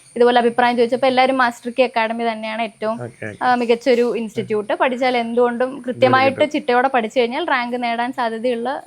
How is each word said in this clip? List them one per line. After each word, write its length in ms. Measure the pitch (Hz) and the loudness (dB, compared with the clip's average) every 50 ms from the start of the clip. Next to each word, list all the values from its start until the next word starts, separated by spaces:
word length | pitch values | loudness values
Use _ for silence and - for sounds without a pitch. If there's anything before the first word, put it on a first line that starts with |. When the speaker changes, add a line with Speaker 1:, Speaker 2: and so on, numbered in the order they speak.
| _ _ - | _ _ 0
Speaker 1:
ഇതുപോലെ 240 | 233 240 240 247 240 | 2 4 4 4 4
അഭിപ്രായം 360 | 233 240 233 247 247 240 247 | 2 2 2 2 2 2 2
ചോദിച്ചപ്പോൾ 300 | 233 233 233 262 247 269 | 2 0 0 0 0 0
എല്ലാവരും 320 | 262 254 254 262 262 269 262 | 2 2 4 2 2 2 2
മാസ്റ്റർ 340 | 247 240 240 - - 240 233 269 | 0 0 -2 -6 -12 -6 0 0
കെ 40 | |
അക്കാഡമി 420 | 247 240 - 233 220 220 226 233 233 | 0 0 0 -2 -2 -2 -2 -4 -4
തന്നെയാണ് 380 | 233 220 220 220 220 220 226 | -4 -4 -6 -8 -8 -6 -6
ഏറ്റവും, 400 | 233 202 - - 214 220 226 240 | -6 -8 -8 -6 -6 -6 -6 -6
Speaker 2:
ഓക്കെ, 240 | - 156 - - 110 | -8 -12 -12 -10 -12
ഓക്കെ. 180 | 107 101 - - | -10 -8 -2 0
Speaker 1:
ആ, 100 | 254 247 | 0 0
മികച്ചൊരു 600 | 240 240 226 233 233 - 277 240 233 240 240 185 | 2 2 2 0 2 4 2 2 4 2 0 0
ഇൻസ്റ്റിറ്റ്യൂട്ട്. 560 | 233 226 208 - 226 202 - 214 214 202 214 | -4 -6 -6 -6 -8 -6 -4 -4 -4 -2 -2
പഠിച്ചാൽ 440 | 320 349 320 262 247 240 269 254 254 | -2 0 0 0 0 0 0 0 0
എന്തുകൊണ്ടും 640 | 240 226 226 233 240 247 240 240 233 254 262 277 277 240 | 0 -2 0 0 2 2 2 2 -2 -4 -4 -6 -8 -8
കൃത്യമായിട്ട് 500 | 254 240 - 254 254 262 262 269 269 262 | -6 -2 2 4 4 4 4 4 2 2
Speaker 2:
ജോലി 100 | 277 302 | 2 0
കിട്ടും. 140 | 294 - 294 | 0 0 -2
Speaker 1:
ചിട്ടയോടെ 280 | 302 - 247 247 254 269 | 0 2 2 2 2 2
പഠിച്ചു 320 | 262 247 220 214 - 262 | 2 0 0 0 0 0
കഴിഞ്ഞാൽ 240 | 240 233 247 311 349 | 0 0 0 -4 -2
റാങ്ക് 380 | 320 277 247 240 240 247 247 | 0 0 -2 -2 -4 -6 -4
നേടാൻ 300 | 247 233 233 233 240 254 | -4 -4 -2 -2 -4 -4
സാധ്യതയുള്ള 680 | 262 262 240 226 226 226 220 254 240 233 233 254 285 - - | -4 -4 -4 -4 -4 -2 -2 -2 -2 -2 -4 -4 -6 -6 -8